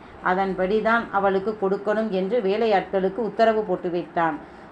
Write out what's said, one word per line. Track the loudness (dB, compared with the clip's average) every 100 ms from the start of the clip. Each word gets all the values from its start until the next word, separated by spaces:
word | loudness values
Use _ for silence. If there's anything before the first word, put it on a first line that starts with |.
| -18 -6
அதன்படிதான் | -2 0 0 0 0 2 2 2 0
அவளுக்கு | 0 2 2 0 -2
கொடுக்கணும் | 0 0 0 -2 0
என்று | -2 0 0
வேலையாட்களுக்கு | 0 2 2 2 2 0 0 0
உத்தரவு | -2 2 4 4
போட்டு | 0 -2 -2
விட்டான். | -4 -2 0 0 0 -8 -18 -10